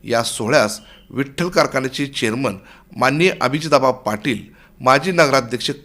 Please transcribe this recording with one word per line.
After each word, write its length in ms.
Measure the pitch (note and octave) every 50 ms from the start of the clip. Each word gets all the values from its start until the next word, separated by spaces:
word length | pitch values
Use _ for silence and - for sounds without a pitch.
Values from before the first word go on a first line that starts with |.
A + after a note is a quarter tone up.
| - A2
या 140 | A#2 A2+
सोहळ्यास 580 | A#2 - - - A2+ G#2+ C#3 D3 G#2+ G#2+ G#2+ - - - - - - _
विठ्ठल 380 | - B2 C#3 C3+ - - E3+ F3+
कारखान्याचे 580 | F3+ E3+ D3 C3 - C#3 C3 C3 - - C#3+
चेअरमन 500 | C3+ C#3 - B2 A2 A2 B2+ C3+ A#2+ G2 F#2 - - - - _ _ -
माननीय 360 | A2+ B2 C3 C#3 D3+ F3 F#3 - -
अभिजिताबा 500 | - B2+ C3+ D#3 D#3 D#3 D3 C#3 B2+ C3
पाटील, 520 | B2+ - - - G#2+ G#2 - D3+ A#2 G2 - - - - - _ - _
माजी 320 | - B2+ C3 C#3+ D3+ F#3+
नगराध्यक्ष 580 | F3+ E3+ D#3+ C#3+ C3 C3+ B2 A2+ A#2+ A#2+ - - C#3+ - -